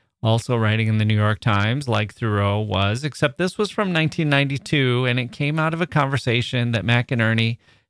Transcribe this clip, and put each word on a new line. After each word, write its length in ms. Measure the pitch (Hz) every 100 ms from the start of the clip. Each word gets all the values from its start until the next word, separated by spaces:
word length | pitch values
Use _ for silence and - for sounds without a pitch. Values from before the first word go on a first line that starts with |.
| _ _
also 340 | 113 113 - 120
writing 320 | 110 110 110
in 80 | 107
the 80 |
New 100 | 107
York 260 | 107 107 107
Times, 460 | 123 101 104 131 135
like 280 | 107 104
Thoreau 440 | - 113 104 101 104
was, 460 | 107 95 98 117
except 320 | 147 - 147 -
this 220 | 180 -
was 120 | 208
from 220 | - 202
nineteen 380 | 165 156 - 156
ninety-two, 760 | 139 139 135 - 151 131 123
and 160 | 127 123
it 100 | 120
came 280 | - 147 160
out 160 | 160
of 80 | 165
a 40 | 175
conversation 840 | 160 139 135 - 120 117 127 120
that 140 | 117 101
McInerney 720 | 120 120 123 110 113 113 117 _ _